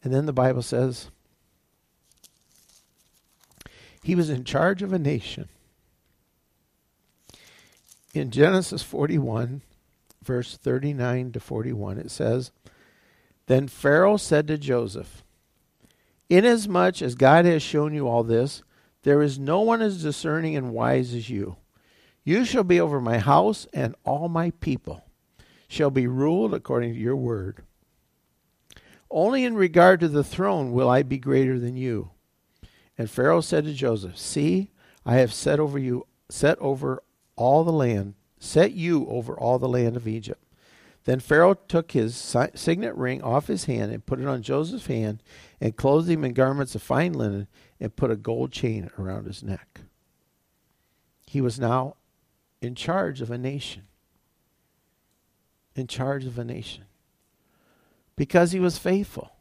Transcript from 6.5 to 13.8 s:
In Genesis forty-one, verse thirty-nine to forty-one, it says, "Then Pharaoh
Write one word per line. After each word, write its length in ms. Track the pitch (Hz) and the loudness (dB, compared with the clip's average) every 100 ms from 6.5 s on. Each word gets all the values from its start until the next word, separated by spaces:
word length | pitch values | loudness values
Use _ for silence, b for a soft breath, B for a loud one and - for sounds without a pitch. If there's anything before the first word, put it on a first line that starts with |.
| _ _ _ _ _ _ _ _ b b b b b _ _ _ | _ _ _ _ _ _ _ _ b b b b b _ _ _
In 180 | 151 139 | -6 -4
Genesis 520 | 120 151 190 185 185 | 4 4 4 0 -8
forty-one, 800 | - - 143 165 131 113 117 135 - _ _ _ _ _ | -8 -4 0 0 0 -2 -4 -8 -14 _ _ _ _ _
verse 360 | - 123 123 - | -6 -6 -6 -8
thirty-nine 760 | - 127 143 143 123 127 127 | -4 -2 -2 -4 -2 -2 -4
to 80 | 117 | -10
forty-one, 560 | - - 120 120 98 98 | -8 -6 -6 -6 -6 -8
it 140 | - | -10
says, 400 | - 113 120 127 _ b b b b b b b b _ | -4 0 0 -4 _ b b b b b b b b _
"Then 220 | 131 139 | 2 2
Pharaoh 500 | - | -2